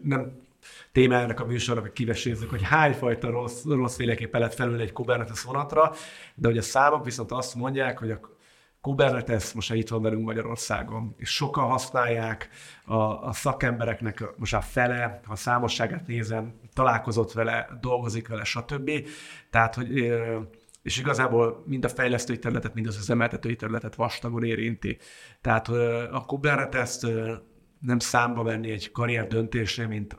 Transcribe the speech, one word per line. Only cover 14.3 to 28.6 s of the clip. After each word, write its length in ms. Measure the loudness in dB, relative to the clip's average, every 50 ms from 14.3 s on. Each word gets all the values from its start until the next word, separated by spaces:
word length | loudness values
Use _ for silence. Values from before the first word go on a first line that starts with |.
| -8
most 180 | -6 -4 0 0
a 60 | 0
fele, 600 | 0 0 2 2 2 4 2 0 -2 -4 -6 -8 -12
ha 80 | -10 -10
a 40 |
számosságát 720 | -6 0 0 2 2 2 0 0 0 -2 -2 -2 -4 -6
nézem, 480 | -4 -4 -2 -2 -2 -2 -4 -4 -6 -10 -14 -20 -6 0
találkozott 600 | 2 4 4 4 2 0 0 2 2 2 2 0
vele, 460 | 0 0 0 0 -2 -4 -6 -8 -6
dolgozik 480 | -2 0 0 0 0 -2 -4 -4 -6 -6
vele, 160 | -6 -6 -4
stb. 460 | -4 -4 -4 -4 -4 -6 -4 -2 -2 -2 -2 -4 -6 -12 -16 -16 -18 -18 -20 -8 _
Tehát, 240 | 2 4 4 4 2
hogy, 240 | -2 -4 -2 0 0
ö, 380 | 2 2 2 0 0 -2 -4 -4 -6 -8 -12 -20 _ _ _ _ -8
és 160 | -6 -4 -2
igazából 680 | 0 0 2 2 2 4 4 4 4 4 2 -2 -6
mind 180 | -6 -2 -2 -2
a 40 | -2
fejlesztői 500 | 0 0 0 2 2 0 -2 -2 -4 -4
területet, 360 | -2 -2 -2 -2 -2 -4 -4
mind 120 | -4 -4
az 120 | -4 -4 -4
üzemeltetői 580 | -2 0 2 2 2 0 -2 -2 -4 -4 -4
területet 380 | -4 -4 -4 -4 -4 -4 -6 -4
vastagon 500 | -2 -2 -2 -2 -4 -6 -4 -2 -2 0
érinti. 540 | 0 0 0 -2 -2 -2 -4 -4 -6 -6 -8 -12 -18 -20 -20 -20 -20 -14 _
Tehát, 280 | 0 2 2 2 2 0
ö, 440 | 0 2 2 2 2 0 -2 -4 -6
a 120 | -6 -4
Kubernetes-t, 800 | -4 -4 0 2 2 4 2 2 0 0 0 0 0 -2 -2 -2
ö, 320 | 0 0 0 -2 -2 -4 -8 -10 -18 _ _ _ _ _ _
nem 180 | 0 2 2 2
számba 440 | 2 2 4 4 4 4 2 0 0
venni 280 | 0 0 -2